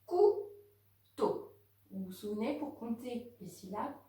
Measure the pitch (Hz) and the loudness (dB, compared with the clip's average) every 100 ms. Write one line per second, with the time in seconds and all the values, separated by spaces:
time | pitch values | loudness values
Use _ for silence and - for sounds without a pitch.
0 | - 359 415 - - - - _ _ _ | 0 8 8 8 -2 -12 -20 _ _ _
1 | _ - - - - - _ _ _ 190 | _ 0 0 0 -6 -16 _ _ _ -8
2 | 185 185 208 214 247 294 294 - 233 233 | -8 -6 -4 -2 0 0 -4 -6 -6 -6
3 | 247 240 - - 170 - 185 202 269 277 | -4 -6 -8 -14 -16 -14 -10 -6 -6 -6